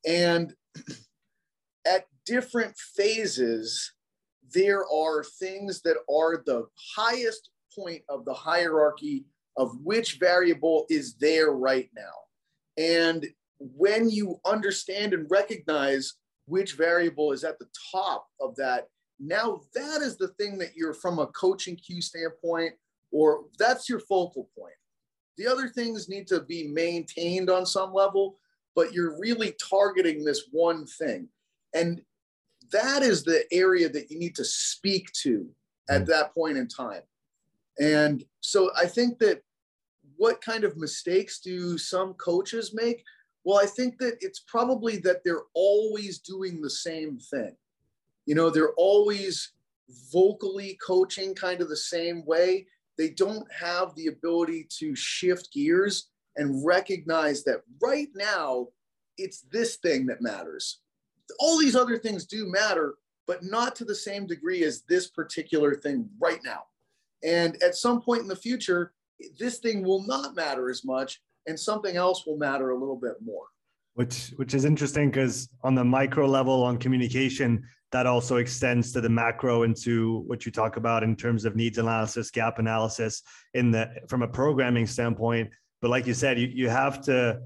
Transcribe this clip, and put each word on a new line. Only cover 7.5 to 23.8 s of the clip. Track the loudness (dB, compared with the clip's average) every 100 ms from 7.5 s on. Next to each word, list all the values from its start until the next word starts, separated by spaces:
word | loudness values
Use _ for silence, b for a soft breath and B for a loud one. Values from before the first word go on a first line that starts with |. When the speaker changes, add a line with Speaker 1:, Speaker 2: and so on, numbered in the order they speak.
| _ _ -14
Speaker 1:
point | -12 -12 -10
of | -8 -8
the |
hierarchy | -8 0 2 2 4 4 2 -6 -6 -8 _ _ -2
of | -2 -2
which | 0 0 0 0
variable | 4 6 4 2 2 2 2
is | -2 -2 0
there | 2 4 4
right | 2 2 2 -2 -14
now. | -16 -18 -20 _ _ _ _ -2
And | 2 4 2 0 -6 _ _ _
when | -18 2 4 4 2
you | 0 -4 -4 -2
understand | 0 0 -4 -6 -4 -2
and | -2 2
recognize | 2 2 -4 -2 0 2 0 -2 -14 _ _ -4
which | -2 -2
variable | 0 2 4 2 0 -2
is | 0
at | -4 -8
the | -16 -18 -8
top | -4 -4 -6 -8 _
of | -8 -4
that, | -2 -2 -4 _ _ _
now | -4 -2 -2 -4 _
that | -8 -4 -4
is | -4 -4
the | -8
thing | -4 -8 -6
that | -10 -6
you're, | -6
from | -4 -4 -2
a | -4
coaching | 0 0 0 -6 -12
cue | -12 -10
standpoint, | -10 -6 -8 -6 -4 -2 -2 -6 _ _ _
or | 4 4 4 -4 0
that's | 2 2